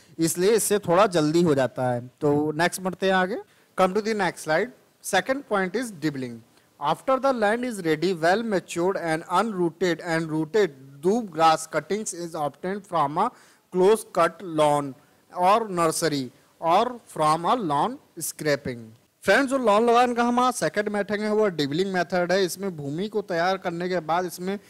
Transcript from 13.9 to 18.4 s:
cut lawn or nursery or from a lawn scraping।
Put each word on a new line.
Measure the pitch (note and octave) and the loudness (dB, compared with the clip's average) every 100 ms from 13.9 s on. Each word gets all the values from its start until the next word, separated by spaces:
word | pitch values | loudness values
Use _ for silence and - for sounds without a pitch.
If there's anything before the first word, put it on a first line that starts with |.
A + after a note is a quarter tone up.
| A3 - | 4 0
cut | - E3 E3+ G3 D#3 | 0 0 0 -6 2
lawn | D3+ D3 C#3+ B2+ _ _ _ | 2 2 -2 -10 _ _ _
or | F3 F3+ G#3+ A3 | 0 4 4 2
nursery | F3+ E3 D#3 E3 C#3+ B2+ - _ - | 0 0 2 -2 -2 -6 -10 _ -6
or | E3 F3+ A#3+ A#3+ - | 2 2 2 -4 -12
from | - D3+ D#3+ E3+ | 0 2 2 2
a | B3 F#3 | 0 0
lawn | C#3+ F#3 C4+ _ - D#3 | 0 0 -4 _ -12 -10
scraping। | - | -6